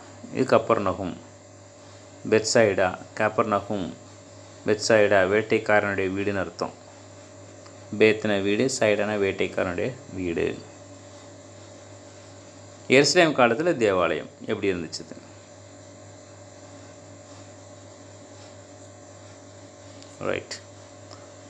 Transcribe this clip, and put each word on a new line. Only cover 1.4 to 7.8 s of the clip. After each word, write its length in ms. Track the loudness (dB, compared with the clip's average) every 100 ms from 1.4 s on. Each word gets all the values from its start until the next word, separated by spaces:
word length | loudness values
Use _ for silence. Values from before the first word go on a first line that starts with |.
| -20 -20 -20 -20 -20 -20 -20 -16 0
பெத்சாயிடா. 680 | 0 2 4 4 2 -2 -2 -10
கப்பர்நகும், 800 | -4 -2 0 0 -2 -2 -6 -6 -12 -20 -20 -20 -20 -20 -8
பெத்சாயிடா 640 | -2 -2 4 4 6 4 4
வேட்டைக்காரனுடைய 840 | 2 0 0 2 2 2 -2 -2
வீடுன்னு 240 | -2 -4 -4
அர்த்தம். 440 | -6 -8 -10 -10 -20 -20 -20 -20 -20 -20 -20 -20 -20 -20